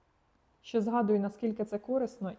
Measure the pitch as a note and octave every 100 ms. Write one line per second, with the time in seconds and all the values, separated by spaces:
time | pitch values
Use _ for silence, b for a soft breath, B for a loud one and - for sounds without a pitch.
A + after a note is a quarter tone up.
0 | _ _ _ _ _ _ - A#3 G#3+ A#3+
1 | G#3 G#3 G3+ G3+ A3+ G#3+ G#3+ G#3 G#3 C4
2 | A3+ - F#3+